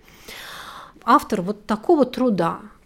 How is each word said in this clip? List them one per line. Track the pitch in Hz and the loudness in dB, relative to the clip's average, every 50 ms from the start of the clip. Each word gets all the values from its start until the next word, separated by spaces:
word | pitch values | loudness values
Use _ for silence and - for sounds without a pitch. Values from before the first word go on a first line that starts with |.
| _ - - - - - - - - - - - - - - - - - - - - | _ -20 -20 -20 -20 -20 -18 -18 -18 -18 -16 -16 -16 -16 -18 -18 -20 -20 -20 -6 0
Автор | 233 247 262 262 - 233 190 | 2 2 4 2 0 -4 -4
вот | 175 185 208 - - | -4 -4 -6 -8 -4
такого | - 220 214 - - 359 302 254 | -4 -4 -2 2 2 4 4 4
труда, | 247 - 240 254 247 208 175 170 165 175 - - 214 - _ _ | 2 0 -2 0 0 2 0 0 -2 -2 -6 -14 -18 -20 _ _